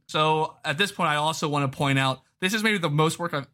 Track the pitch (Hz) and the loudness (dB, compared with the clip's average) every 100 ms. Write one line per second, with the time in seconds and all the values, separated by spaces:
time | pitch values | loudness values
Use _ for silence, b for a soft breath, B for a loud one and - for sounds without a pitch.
0 | - 165 156 156 156 - 156 147 202 - | -6 0 2 2 0 -4 -4 -2 -2 0
1 | 165 147 156 156 156 147 135 135 139 135 | 0 2 0 -2 -2 0 -2 0 0 2
2 | 135 131 _ _ 185 220 220 208 160 147 | 0 -2 _ _ -2 0 0 0 0 2
3 | 160 165 170 147 135 | 2 0 -4 -6 -6